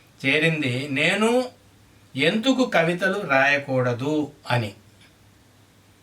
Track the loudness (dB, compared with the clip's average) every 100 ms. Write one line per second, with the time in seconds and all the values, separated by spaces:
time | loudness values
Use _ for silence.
0 | _ -6 0 2 2 0 -2 -4 -4 -2
1 | 0 2 2 2 -2 -8 _ _ -20 _
2 | -12 -2 0 2 0 2 2 2 2 0
3 | -2 -2 0 2 2 0 -2 -2 0 -2
4 | -2 -2 -4 -8 -2 -2 -2 -8 -20 -20
5 | -20 _ _ _ _ _ _ _ _ _